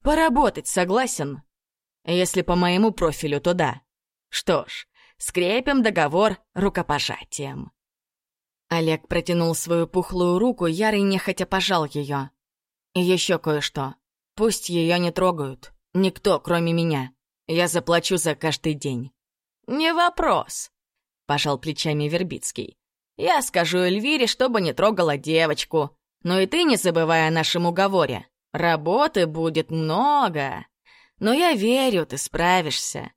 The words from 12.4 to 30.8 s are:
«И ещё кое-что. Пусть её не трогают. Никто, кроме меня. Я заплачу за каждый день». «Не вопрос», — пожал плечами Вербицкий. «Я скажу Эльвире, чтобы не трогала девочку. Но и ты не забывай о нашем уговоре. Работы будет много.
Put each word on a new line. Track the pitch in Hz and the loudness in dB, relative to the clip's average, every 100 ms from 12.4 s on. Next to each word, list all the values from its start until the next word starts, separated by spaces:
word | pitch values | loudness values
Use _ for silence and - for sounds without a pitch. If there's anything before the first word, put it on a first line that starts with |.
| _ _ _ _ _ | _ _ _ _ _
«И | 180 | -2
ещё | 180 185 - 165 | 2 2 2 0
кое-что. | 160 151 - - 135 - _ _ _ - | 0 -2 -2 -6 -8 -10 _ _ _ -2
Пусть | 220 196 - | 0 0 -4
её | 170 165 175 | 0 2 2
не | 175 | 0
трогают. | 170 185 170 139 131 - _ _ | 2 0 0 -6 -10 -20 _ _
Никто, | 180 190 - 208 160 | 0 0 0 0 0
кроме | - 170 170 | 0 0 2
меня. | 165 165 147 131 _ _ _ - | 0 0 -2 -4 _ _ _ -4
Я | 165 175 | 0 0
заплачу | 170 - 170 - 185 | 0 2 0 2 -2
за | 165 143 | -2 -2
каждый | 160 143 160 | -2 -2 -4
день». | 151 143 123 131 _ _ _ _ _ - | -4 -6 -6 -8 _ _ _ _ _ -8
«Не | 269 330 | -2 0
вопрос», — | 330 349 349 320 170 - - - _ _ _ _ _ - | 2 0 2 0 0 -2 -12 -14 _ _ _ _ _ -4
пожал | 143 151 135 | -2 0 -2
плечами | 160 147 160 147 147 | -4 -4 -2 -2 -2
Вербицкий. | 170 185 - - - - _ _ _ _ - | -2 -4 -6 -10 -10 -12 _ _ _ _ -4
«Я | - 320 | 0 0
скажу | 247 185 165 180 | 0 0 0 2
Эльвире, | 180 196 247 302 226 | 2 0 0 0 0
чтобы | - 208 226 | 0 0 0
не | 170 | 0
трогала | 135 202 202 165 143 | 2 2 2 0 0
девочку. | 143 160 160 147 - 160 143 _ _ _ | 0 2 2 -2 -2 -2 -2 _ _ _
Но | 175 185 | -2 0
и | 190 | 2
ты | 330 | 2
не | 339 226 | 2 4
забывай | 185 165 160 165 160 | 2 2 2 2 2
о | |
нашем | 160 156 175 170 | 2 0 0 0
уговоре. | 170 196 190 139 110 - _ _ | 0 2 2 0 -2 -10 _ _
Работы | 151 170 160 151 220 302 208 170 | -2 0 0 0 2 2 2 -2
будет | 156 165 156 160 | 0 -2 -2 -2
много. | 160 156 170 269 294 226 156 135 - - _ | -4 -2 0 2 2 0 -2 -6 -8 -14 _